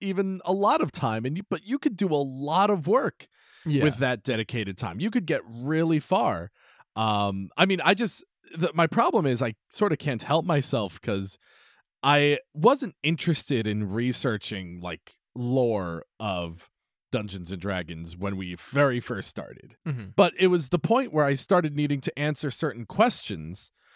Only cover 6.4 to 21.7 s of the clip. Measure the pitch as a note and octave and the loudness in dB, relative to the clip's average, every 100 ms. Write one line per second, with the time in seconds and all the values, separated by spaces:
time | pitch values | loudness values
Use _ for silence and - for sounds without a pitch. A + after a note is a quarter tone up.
6.4 | F2 _ _ _ _ G#2 A2 G#2 G2+ F#2+ | -6 _ _ _ _ -2 2 2 0 -2
7.4 | F#2+ - F#3+ F#3+ D3 G3+ A3+ - - _ | -4 2 2 4 4 4 0 -4 -14 _
8.4 | - E3 E3 D#3+ E3 A3+ A#3 A3+ C#3+ A#2+ | -12 -4 0 2 2 2 2 4 2 2
9.4 | A#2+ A2 _ - G#3 D3 D3 A#2 - D#3+ | -2 -4 _ -2 0 0 -2 -4 0 0
10.4 | F3 D3 - B2+ G2+ - - G2 G2 - | 2 0 2 -2 -2 -6 -4 -4 -4 -10
11.4 | _ _ _ _ _ _ C3+ D3 D3 C#3+ | _ _ _ _ _ _ 2 4 4 2
12.4 | - D3+ G3+ C#4 A3 - D3+ E3 - D3+ | -4 2 4 4 0 -4 -2 0 0 0
13.4 | - B2 G#2+ G#2+ G2+ G#2+ B2 A#2+ C3+ G#2+ | 0 0 0 -2 -2 -2 -2 0 -2 -2
14.4 | - G2+ F2+ F2 F2 - - - _ B2 | -4 -6 -8 -10 -10 -10 -14 -20 _ -8
15.4 | A#2+ C3 A#2+ G#2 F2 E2 - - G#2+ F2+ | -2 2 2 0 -2 -6 -10 -8 -4 -4
16.4 | E2+ E2 - _ _ _ _ A#2 G#2 F#2+ | -6 -10 -20 _ _ _ _ -6 -4 -8
17.4 | E2+ F#2 G2 F#2 E2 E2 E2+ E2+ G2 F#2+ | -8 -6 -4 -4 -6 -10 -12 -8 -6 -6
18.4 | F2+ F2+ - C#3 C#3+ B2 - G#2 - - | -8 -10 -4 2 2 2 -4 -6 -8 -10
19.4 | - - - _ E3+ B2+ F#2+ - F3+ - | -12 -16 -20 _ -8 -8 -2 2 2 4
20.4 | F#3 F3+ C3 E3+ - A#3+ B3 D3+ C#3+ C3+ | 4 4 2 0 2 2 2 2 2 2
21.4 | - F3+ D#3+ | 2 2 2